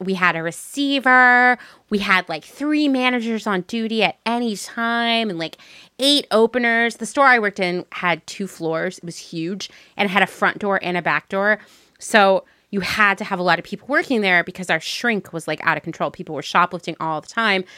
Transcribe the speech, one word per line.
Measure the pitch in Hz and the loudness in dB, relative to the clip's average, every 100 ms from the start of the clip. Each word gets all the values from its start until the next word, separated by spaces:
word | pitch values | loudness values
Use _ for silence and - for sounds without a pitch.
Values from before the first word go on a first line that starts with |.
We | 185 185 | -6 0
had | 180 165 | 0 0
a | |
receiver. | 165 - - - 277 277 254 254 247 247 247 247 - - - | -4 -8 -10 -4 -2 0 4 6 6 6 4 2 -4 -20 -4
We | 208 | -2
had, | 196 185 180 | 2 2 0
like, | 160 | -6
three | - - 294 302 294 | -10 -6 -2 2 2
managers | 262 254 247 226 220 214 | 2 2 0 -2 -4 -2
on | 185 | -2
duty | 180 233 220 220 | -2 -4 -2 0
at | 180 - 220 | 0 -2 -4
any | 240 240 196 | -2 -2 -6
time | - - 233 233 233 226 220 | -8 -6 -4 -2 0 0 -2
and, | 165 | -4
like, | 160 - - - - - | -8 -10 -20 -20 -20 -2
eight | 269 285 - | 2 2 2
openers. | 214 226 247 240 233 233 - | 2 2 2 0 2 0 -4
The | 226 | -4
store | 285 277 | 2 4
I | 247 | 6
worked | 208 202 | 2 -2
in | 180 180 - | -2 -2 -6
had | - 180 165 - | -4 -2 -2 -4
two | - 196 | -10 -10
floors. | - 160 160 180 - | -6 -4 -4 -4 -8
It | |
was | 175 - | -14 -14
huge | - 170 165 196 - - - - | -12 -8 -6 -8 -12 -18 -12 -4
and | 202 | 0
had | 190 | 2
a | 190 | 0
front | - 190 - | 0 -2 0
door | 208 190 | -2 -2
and | 175 175 | -2 -4
a | |
back | 170 151 - | -2 -4 -4
door. | 196 202 208 - _ _ _ | -2 0 0 -4 _ _ _
So | - 220 196 185 - _ _ | 0 4 6 4 -2 _ _
you | 202 | -6
had | 180 - 208 190 | -4 2 2 2
to | |
have | 202 185 | -4 -2
a | |
lot | 180 165 | 2 0
of | - | -2
people | 196 - | -12 -4
working | 294 - 233 | -2 0 0
there | 196 175 | 2 2
because | 165 185 185 | 0 -4 -4
our | 160 | -4
shrink | - - 240 208 - | -4 -6 -2 -2 -4
was, | 165 156 | -8 -6
like, | 156 | -4
out | - 151 | -2 -2
of | |
control. | 165 - 156 | -4 -6 -6
People | - 160 | -6 -12
were | 147 | -10
shoplifting | - 180 175 175 - 160 | -2 0 0 -2 -10 -8
all | 160 156 | -6 -6
the | - | -8
time | - 226 190 185 | -4 0 0 -2